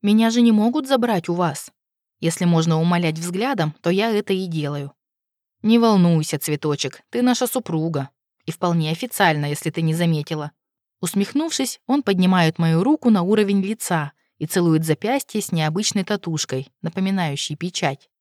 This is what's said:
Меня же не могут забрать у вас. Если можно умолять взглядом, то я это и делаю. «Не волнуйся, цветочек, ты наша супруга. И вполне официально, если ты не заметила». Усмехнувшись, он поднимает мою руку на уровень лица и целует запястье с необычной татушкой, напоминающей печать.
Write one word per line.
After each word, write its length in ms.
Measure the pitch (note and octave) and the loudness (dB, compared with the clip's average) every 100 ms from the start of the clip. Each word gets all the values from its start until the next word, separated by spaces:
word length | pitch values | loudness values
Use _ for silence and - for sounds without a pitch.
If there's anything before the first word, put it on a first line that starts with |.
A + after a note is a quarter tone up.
Меня 280 | G3+ G#3+ A3+ | 2 2 4
же 100 | A#3 | 4
не 100 | A#3 | 4
могут 360 | G#3+ A3 C#4+ C4+ | 6 2 0 0
забрать 400 | C4+ A#3 G3+ E3+ | 0 2 -2 -2
у 60 | |
вас. 380 | E3+ E3+ C#3 - _ _ _ _ _ | -2 -2 -4 -14 _ _ _ _ _
Если 240 | E3 E3 F3 | -4 0 2
можно 340 | E3 E3 D#3+ | 2 2 2
умолять 400 | E3+ F3 F3 D#3+ | 2 0 0 -4
взглядом, 560 | E3+ F3+ A#3+ B3+ D#3 D3+ | -6 -4 -4 -2 -2 -2
то 80 | E3+ | -2
я 200 | F#3 A3+ | 0 0
это 240 | G#3 G#3+ | -2 -2
и 140 | F#3+ F#3 | -4 -2
делаю. 460 | D#3+ C#3+ C#3+ C#3+ _ _ _ _ _ _ _ | -4 -4 -6 -10 _ _ _ _ _ _ _
«Не 160 | G#3+ A#3 | 2 4
волнуйся, 640 | A3+ G3+ F3 E3 D#3 D3 | 6 6 6 4 0 -4
цветочек, 640 | - D3+ D3+ C#3+ C3+ - _ | -4 -4 -2 -2 -4 -10 _
ты 120 | A#3 | -2
наша 240 | B3 A#3+ B3 | 0 2 0
супруга. 640 | B3+ - E3 D#3+ D#3 C3+ _ _ _ - | -2 -2 -2 -2 -4 -6 _ _ _ -12
И 60 | |
вполне 380 | - F3+ E3+ D#3 | -4 0 0 0
официально, 540 | E3 - - F#3+ D3+ D3 | -2 -6 2 2 2 -2
если 240 | D3 - | -4 -4
ты 120 | D#3 | -2
не 120 | D#3+ | -2
заметила». 580 | D#3+ E3+ D#3+ C#3+ D#3 D3 _ _ _ _ _ | 0 0 0 -2 -8 -8 _ _ _ _ _
Усмехнувшись, 800 | F3+ G3 G3 C#4+ D#4+ - C4 - - | -4 -2 0 -2 -2 -4 -6 -6 -2
он 160 | C#4 | -2
поднимает 540 | C4 F#3+ F#3 F#3 D#3+ - | 0 2 4 4 2 2
мою 260 | E3 D#3+ | 0 2
руку 260 | G#3+ D4+ B3 | 2 2 4
на 120 | G#3+ | 2
уровень 400 | F3 G#3+ G3+ G3+ | 4 2 2 0
лица 520 | F#3+ A3 - E3+ D3 _ _ _ | -2 -6 -4 -4 -4 _ _ _
и 80 | D#3 | -4
целует 400 | F#3+ F3 D#3+ D#3+ | 0 2 2 2
запястье 560 | D3+ G#3 C4+ - G#3+ | -2 0 -2 -2 -6
с 100 | F#3+ | -4
необычной 520 | E3 D#3 D#3+ G#3+ G#3 | -2 -2 -2 -2 -4
татушкой, 680 | F3+ G#3 F3 D#3 - C3 C#3 _ | -2 -4 -4 -6 -4 -6 -8 _
напоминающей 720 | E3 F3+ F#3+ G3 E3 C#3 - D3+ | -8 -4 -2 -2 -2 -4 -8 -8
печать. 540 | F3 - D#3 C#3 _ _ | -8 -4 -4 -6 _ _